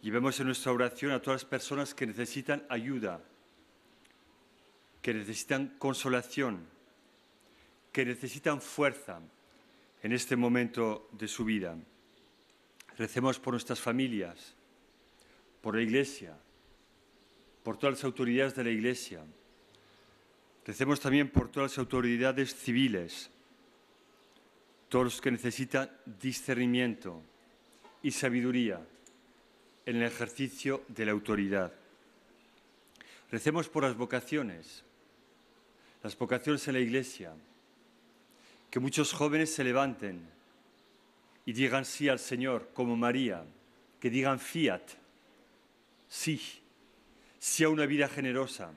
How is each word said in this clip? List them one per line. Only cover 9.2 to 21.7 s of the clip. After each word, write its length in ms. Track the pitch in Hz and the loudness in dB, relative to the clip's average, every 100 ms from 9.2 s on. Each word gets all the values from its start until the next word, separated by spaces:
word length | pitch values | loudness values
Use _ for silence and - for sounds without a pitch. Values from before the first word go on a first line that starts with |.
| 82 _ _ - _ - _ _ | -14 _ _ -20 _ -20 _ _
en 100 | 110 | -2
este 240 | 123 - 127 | -2 0 2
momento 720 | 120 123 120 - 113 107 - | 4 4 2 0 -2 -2 -10
de 160 | 104 107 | -10 -10
su 160 | - | -4
vida. 320 | 110 107 92 82 80 _ _ _ _ _ _ _ _ _ - - | 0 0 -2 -8 -16 _ _ _ _ _ _ _ _ _ -20 -6
Recemos 420 | 113 - 127 127 | -4 0 0 0
por 160 | - | -2
nuestras 260 | 120 - 117 | -4 -4 -4
familias, 760 | - 120 131 110 87 85 - - _ _ _ _ _ _ - - _ _ | -2 0 0 0 -4 -8 -20 -20 _ _ _ _ _ _ -20 -20 _ _
por 160 | 110 107 | -2 2
la 60 | |
Iglesia, 540 | 117 123 139 - 87 76 _ _ - - _ _ _ _ _ _ - _ | 4 4 2 -4 -14 -16 _ _ -20 -20 _ _ _ _ _ _ -20 _
por 140 | - 107 | -8 0
todas 200 | 143 127 | 2 2
las 80 | |
autoridades 500 | 139 120 123 120 135 131 | -2 0 2 4 4 2
de 80 | |
la 60 | 117 | 0
Iglesia. 520 | 113 117 123 - 87 78 - - _ - - - - - _ _ _ _ _ | 2 0 0 -6 -14 -16 -20 -20 _ -20 -20 -20 -20 -20 _ _ _ _ _
Recemos 340 | - 104 135 143 | -12 -2 2 2
también 300 | 143 139 139 | 4 4 6
por 220 | - 117 | 4 2
todas 220 | - 139 | -2 -2